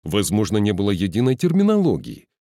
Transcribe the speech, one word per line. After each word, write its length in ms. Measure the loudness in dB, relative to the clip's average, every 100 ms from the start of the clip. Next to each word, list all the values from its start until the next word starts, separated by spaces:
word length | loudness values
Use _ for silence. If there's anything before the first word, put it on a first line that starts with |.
Возможно, 540 | -4 -2 0 0 0 0
не 140 | 0
было 200 | 0 0
единой 440 | 0 -2 0 0 0
терминологии, 920 | 0 2 2 2 2 0 -4 -16 -18 _